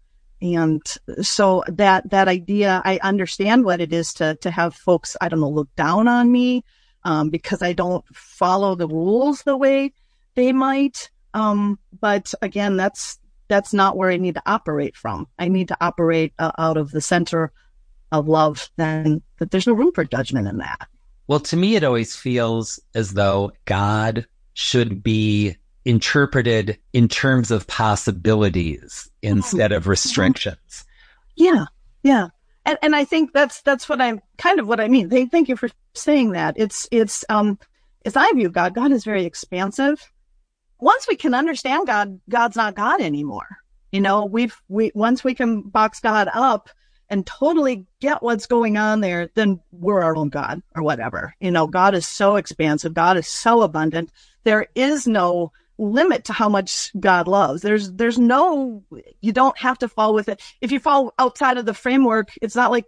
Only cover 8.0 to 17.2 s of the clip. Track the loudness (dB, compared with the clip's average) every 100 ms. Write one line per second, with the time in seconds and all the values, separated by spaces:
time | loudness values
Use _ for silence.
8 | -6 -20 -20 -2 0 2 0 -2 -2 -2
9 | 0 2 0 0 -2 2 2 2 0 -6
10 | _ _ _ 0 2 2 0 0 0 -2
11 | -14 _ _ -2 0 0 -2 -4 _ -6
12 | -2 -2 -2 -8 -6 -4 -2 0 -2 -4
13 | -12 -16 _ _ -2 -2 0 2 2 2
14 | 0 0 -2 -4 -4 -4 -2 -4 -4 -8
15 | -10 -8 -10 -6 -2 0 -2 -2 -2 0
16 | 0 2 -2 -4 -6 -2 -2 -2 -4 -6
17 | -2 0